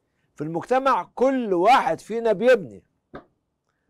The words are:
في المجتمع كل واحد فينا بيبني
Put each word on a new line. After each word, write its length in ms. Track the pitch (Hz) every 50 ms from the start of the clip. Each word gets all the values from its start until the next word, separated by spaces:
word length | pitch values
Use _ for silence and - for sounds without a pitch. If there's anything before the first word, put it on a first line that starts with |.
| _ _ _ _ _ _ _
في 100 | - 151
المجتمع 640 | 160 165 165 - - 247 262 269 277 240 185 175 - _
كل 400 | - 240 269 269 254 233 208 185
واحد 460 | 170 180 220 269 233 - 165 165 151
فينا 320 | - - 220 233 226 226
بيبني 520 | 214 175 233 254 254 208 160 113 101 92 _ _ _ _ _ _ - - - _ _ _ _ _ _ _ _ _ _ _ _